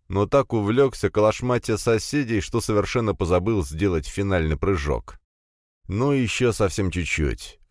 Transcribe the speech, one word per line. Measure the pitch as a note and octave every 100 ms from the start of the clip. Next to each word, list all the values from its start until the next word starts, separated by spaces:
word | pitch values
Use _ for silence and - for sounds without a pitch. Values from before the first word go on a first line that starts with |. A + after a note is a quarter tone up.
| -
но | F#2+ G#2
так | C#3 C3
увлекся | A#2 G2+ A#2+ C3+ - G2+
калашматя | G#2 G#2+ - B2 A#2+ - G#2+
соседей, | - A2 - D3 B2 A2
что | - A#2
совершенно | - G#2 F#2+ B2+ A2
позабыл | F#2+ F2+ F2+ F#2+ A2
сделать | D2 D#2 G2 E2 -
финальный | - G2 F#2 D#2 D2+
прыжок. | F#2+ F#2 D2 B1 - - _ _ _ _ _ _ -
Ну, | F#2+ C3+
еще | C#3 A#2 - B2
совсем | G#2+ G2+ - F#2+
чуть-чуть, | F2 D#2+ - C#2+ G#1+ - - _